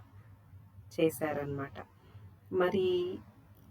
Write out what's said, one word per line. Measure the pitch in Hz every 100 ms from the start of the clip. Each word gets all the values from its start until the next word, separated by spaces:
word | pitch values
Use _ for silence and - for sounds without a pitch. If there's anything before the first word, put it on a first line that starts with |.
| - - - - - - - - - -
చేశారన్నమాట. | 160 160 156 143 143 139 139 - - - - - - - -
మరి | - 180 190 185 180 180 190 - - - - -